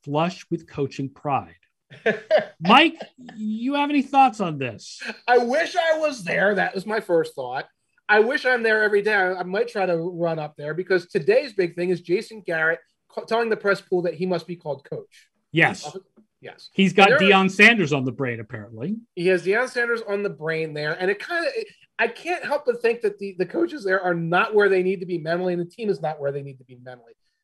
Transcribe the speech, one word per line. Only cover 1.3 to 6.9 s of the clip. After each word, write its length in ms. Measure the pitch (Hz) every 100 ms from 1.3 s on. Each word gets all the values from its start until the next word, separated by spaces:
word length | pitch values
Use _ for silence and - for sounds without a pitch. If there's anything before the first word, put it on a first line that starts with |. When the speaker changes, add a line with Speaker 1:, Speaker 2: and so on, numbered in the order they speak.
| 131 95 - _ _ _ - 226
Speaker 2:
<laughs> 540 | 220 - 311 - -
Speaker 1:
Mike, 360 | 160 233 320 - - - 247 220
you 380 | 214 220 240
have 160 | 285 294
any 120 | 294
thoughts 380 | - 277 269 214
on 180 | 180 151
this? 440 | 127 104 - - - 220 -
Speaker 2:
I 120 | 247
wish 360 | 240 285 330 359
I 240 | 330 311
was 240 | 311 254
there. 320 | 175 165 196 196
That 180 | 175
was 120 | 196
my 160 | 202